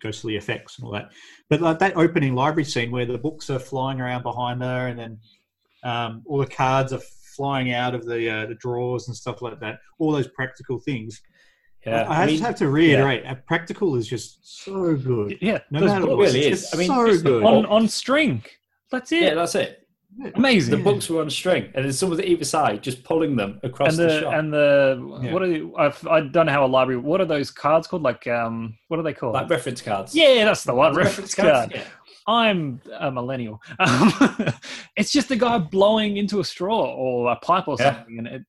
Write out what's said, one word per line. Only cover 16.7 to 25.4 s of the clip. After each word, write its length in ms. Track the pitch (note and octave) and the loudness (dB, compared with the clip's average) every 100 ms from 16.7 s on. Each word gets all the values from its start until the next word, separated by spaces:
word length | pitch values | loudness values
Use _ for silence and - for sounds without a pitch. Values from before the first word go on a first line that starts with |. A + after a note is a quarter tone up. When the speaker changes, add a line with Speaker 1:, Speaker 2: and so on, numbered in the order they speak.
Speaker 3:
I 40 | D#3+ | -2
mean, 100 | F3+ | 2
Speaker 1:
so 200 | C4 A#3 | 4 4
Speaker 3:
just 160 | F#3 | 4
Speaker 1:
good. 200 | D#3+ A#2+ G#3 | 4 4 6
Speaker 2:
On, 200 | A3 G#3+ | 6 4
on 200 | G#3+ A3+ | 2 2
string. 560 | - - C#4 D4 B2 - _ _ _ _ | 0 0 2 2 -2 -6 _ _ _ _
That's 220 | B3+ - | -10 -2
it. 100 | E4 | 2
Speaker 3:
Yeah, 120 | D#4+ D#3 | 2 2
that's 200 | E3+ G3 | 0 -2
it. 300 | A2+ - _ _ _ A3 C4+ - | -4 -6 _ _ _ -16 -6 0
Speaker 2:
Amazing. 400 | C4+ A3+ A#2+ C#3+ | 4 4 2 2
Speaker 3:
The 80 | |
books 260 | G3+ G3+ - | 2 0 0
were 120 | E3 | -4
on 80 | D3+ | -2
string, 400 | C3 F#3 E3 G#2+ - | -4 0 0 -2 -4
and 100 | C3+ | -4
then 80 | |
some 180 | C3 F#3+ | -2 -2
of 60 | E3 | 0
the 100 | F#3+ | 0
either 180 | E3+ D3 | 0 0
side 360 | D#3+ C3+ G2+ | 0 0 0
just 220 | C3+ B2+ | -4 -8
pulling 320 | - E3 D#3+ B2+ | -2 0 0 0
them 240 | G2 G2+ | -2 -6
across 280 | B2+ - C#3+ | -8 0 0
Speaker 2:
And 100 | D#3+ | 2
Speaker 3:
the 140 | E3+ | 2
Speaker 2:
the, 60 | D#3 | 2
Speaker 3:
shop. 120 | D#3 | 0
Speaker 2:
and 200 | D#3 D#3 | -2 -2
the, 680 | D3 D3 C#3+ C3+ C3 C3 C#3+ | 2 4 4 4 0 -6 -8
Speaker 1:
Yeah. 120 | B2+ | -4
Speaker 2:
what 100 | E3+ | -2